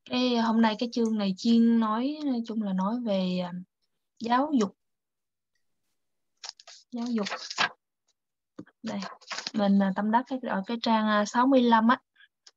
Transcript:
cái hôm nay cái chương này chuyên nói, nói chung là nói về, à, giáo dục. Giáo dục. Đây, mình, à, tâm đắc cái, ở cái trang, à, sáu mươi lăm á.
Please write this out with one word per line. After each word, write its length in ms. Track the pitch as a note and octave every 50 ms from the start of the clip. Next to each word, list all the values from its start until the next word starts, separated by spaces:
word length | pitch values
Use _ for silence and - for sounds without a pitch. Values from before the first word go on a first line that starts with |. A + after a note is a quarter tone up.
| _ -
cái 280 | B3+ B3 B3+ B3 A#3+ A#3
hôm 240 | A3+ A3+ A3 A3+
nay 140 | A3+ A3 G#3+ G#3
cái 100 | B3+ A#3
chương 260 | - B3 A3+ A3 A3 G#3+
này 160 | G3+ F#3+ F#3+ -
chuyên 420 | - A#3 A#3 A#3 A3+ A#3 A#3 A#3
nói, 380 | A3+ G#3+ G#3+ A3+ B3+ C#4+ D4+ D#4 D4+
nói 160 | C#4 B3+ A#3 A#3
chung 180 | - G#3+ A3+ G#3+
là 100 | G3 F#3+
nói 260 | F#3 F#3 G3+ A#3 B3 A#3+
về, 340 | A3 G3 F#3+ F#3 F#3 F3+ F3+ F3+
à, 80 | F3 F3 F3+ F#3 - _ _ _ _ _ _ _ _ _ _
giáo 320 | A3 A3+ A#3+ B3+ C#4+ D#4 D4+ A#3+
dục. 180 | G#3+ - - _ _ _ _ _ _ _ _ _ _ _ _ _ _ _ _ _ _ _ _ _ _ _ _ _ _ _ _ _ _ _ _ _ - - - - _ - - - _ _
Giáo 140 | - A#3 A#3 B3
dục. 200 | A#3+ A3 G3 - - - - - - - - - - - _ _ _ _ _ _ _ _ _ _ _ _ _ _ _ - - - _ _ -
Đây, 160 | A3 G#3 G3+ F#3 - - - - - - - - - -
mình, 260 | G#3+ G3+ G3 G3 G3 G3
à, 80 | F#3+ F#3+
tâm 160 | G#3 G#3 G#3+
đắc 120 | A3 A#3+ C4 -
cái, 120 | C4+ C4 A#3+ -
ở 140 | G3+ G3 F#3+
cái 120 | - A#3 A#3
trang, 260 | - A#3 A3+ A3 G#3+ G#3+
à, 180 | G#3+ G#3 G#3
sáu 220 | G#3+ - A#3+ B3 C4+
mươi 140 | C#4 B3+
lăm 260 | A#3+ A#3+ A3+ A3+ A3+ A3+
á. 120 | B3+ - - _ _ _ - _ _ _ _ - _